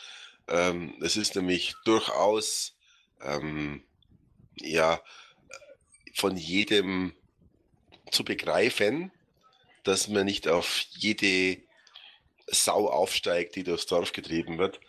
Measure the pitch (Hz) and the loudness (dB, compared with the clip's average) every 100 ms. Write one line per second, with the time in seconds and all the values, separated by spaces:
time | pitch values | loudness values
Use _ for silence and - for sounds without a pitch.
0 | - - - - - 87 90 87 85 - | -20 -20 -20 -16 -2 0 2 0 -6 -6
1 | 82 107 104 98 92 90 - - - 110 | -2 -2 -2 -2 0 0 -2 -2 2 2
2 | - - 98 110 - - - - _ _ | 2 2 4 2 0 -4 -6 -10 _ _
3 | _ - 67 73 76 76 73 71 - _ | _ -14 -6 -4 -4 -4 -6 -8 -14 _
4 | _ _ _ _ - - - 80 80 82 | _ _ _ _ -20 -14 -4 2 2 2
5 | - - - _ - - - - _ _ | -4 -20 -20 _ -20 -20 -20 -20 _ _
6 | - - 98 92 80 92 107 104 95 95 | -12 -2 -2 -2 -2 0 2 2 2 0
7 | 90 - _ _ _ _ _ _ _ - | -2 -6 _ _ _ _ _ _ _ -20
8 | - - - 80 - 80 113 - 104 143 | -6 -4 -2 -4 -2 2 2 2 0 0
9 | 185 - _ _ _ _ _ _ - 95 | -6 -14 _ _ _ _ _ _ 0 0
10 | - 104 98 95 76 85 - - - - | 0 0 0 0 2 2 2 -2 -4 -4
11 | 104 104 101 92 92 92 - _ _ - | -2 0 2 4 2 0 -8 _ _ -20
12 | - - _ _ - - - 90 101 65 | -20 -20 _ _ -4 0 2 2 2 2
13 | 95 - 101 87 87 - 90 85 - 87 | 2 0 0 0 -2 -6 -4 -4 0 0
14 | 90 - - 82 85 82 95 - | 0 -4 -4 -4 -2 0 -2 -2